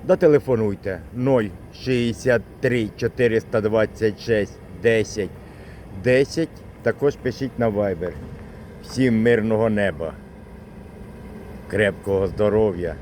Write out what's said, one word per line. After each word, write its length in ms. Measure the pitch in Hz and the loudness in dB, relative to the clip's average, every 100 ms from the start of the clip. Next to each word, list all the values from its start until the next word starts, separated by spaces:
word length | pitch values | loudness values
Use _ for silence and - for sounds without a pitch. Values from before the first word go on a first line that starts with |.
| 127 | 2
зателефонуйте 920 | 185 170 143 120 120 110 98 101 90 80 | 4 8 6 4 2 2 -2 -6 -8 -10
нуль 300 | 113 127 131 104 87 - | -2 2 2 2 -6 -16
шістдесят 680 | - 127 127 120 110 - 117 95 - | -10 -2 0 0 -2 2 2 0 -2
три 280 | 135 123 107 - | 0 0 -2 -2
чотириста 640 | 117 - 120 110 - 113 | -4 2 2 2 0 0
двадцять 600 | 104 110 107 - 110 101 | 2 2 2 2 -2 0
шість 380 | - 110 98 - - 90 | 0 0 0 -6 -16 0
десять 480 | 104 113 104 110 92 - - - - - - 98 | 2 4 2 -2 -4 -6 -18 -18 -18 -18 -14 -4
десять. 440 | 95 127 135 - 160 - - - | 2 4 4 0 -4 -4 -18 -4
Також 340 | 120 110 143 135 | -2 2 0 0
пишіть 420 | 127 107 135 113 | -6 -4 -6 0
на 120 | 117 | 0
Viber. 420 | 101 101 87 87 - - - - - - - | 2 0 -2 -6 -8 -12 -14 -16 -16 -16 -16
Всім 400 | - - 131 110 | -10 0 2 4
мирного 480 | 117 117 107 107 113 | 4 4 4 2 2
неба, 420 | 104 98 76 80 67 - - - - - - - - - - - - - - - | 2 0 0 -8 -8 -18 -18 -18 -18 -18 -18 -18 -16 -16 -16 -16 -16 -14 -16 -4
крепкого 560 | 98 104 92 - 98 95 | 2 2 0 0 0 0
здоров'я 680 | 71 104 104 110 87 87 71 | 2 2 4 2 0 -6 -6